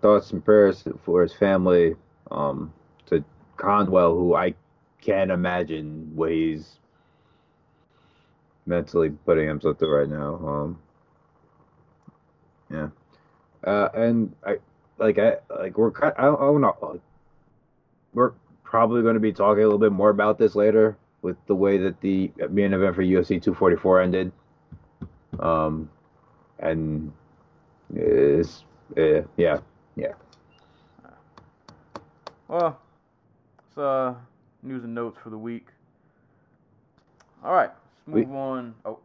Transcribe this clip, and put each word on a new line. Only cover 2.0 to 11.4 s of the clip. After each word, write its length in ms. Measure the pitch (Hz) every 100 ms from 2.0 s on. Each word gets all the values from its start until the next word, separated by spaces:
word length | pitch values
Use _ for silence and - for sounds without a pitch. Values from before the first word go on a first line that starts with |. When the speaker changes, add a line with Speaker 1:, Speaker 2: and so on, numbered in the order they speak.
| _ _ -
Speaker 1:
um, 420 | - 71 69 78 - _ _ _
to 160 | 82 73 _ _ -
Conwell, 560 | 95 104 98 92 87
who 220 | 85 90 85
I 180 | 90 - _ _ _ _
can't 300 | - 98 95
imagine 800 | 90 90 90 82 80 78 78 80
what 180 | 78 80
he's 460 | 82 80 78 78 _ _ _ _ _ _ _ _ _ _ _ _ _ _ _ _ _ _ _ -
mentally 440 | 87 76 87 80
putting 380 | 73 - 82 78
himself 320 | 76 - -
through 180 | 80 73
right 120 | 71
now. 260 | 76 73 82
Um, 440 | 76 73 76 80 _ _ _ _ _ _